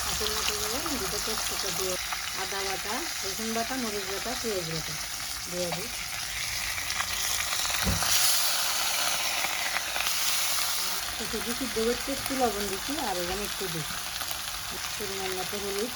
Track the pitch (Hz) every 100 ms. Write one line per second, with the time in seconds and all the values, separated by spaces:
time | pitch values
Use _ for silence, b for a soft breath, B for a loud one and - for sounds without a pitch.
0 | - - 214 214 - 208 214 233 330 269
1 | 190 208 - 214 - - 190 175 190 185
2 | - - - - 381 392 392 381 196 233
3 | 330 - 190 196 220 226 233 262 233 208
4 | 190 196 220 247 240 196 165 160 160 156
5 | - - - - 170 175 175 165 226 -
6 | - - - - - - - - - -
7 | - - - - - - - - - -
8 | - - - - - - - - - -
9 | - - - - - - - - - -
10 | - - - - - - - - - -
11 | - - 220 220 202 240 254 220 226 240
12 | - 269 - 269 247 202 202 190 - 294
13 | 247 180 175 190 202 - 196 165 156 -
14 | - - - - - - - - - -
15 | 208 392 190 185 180 202 202 196 240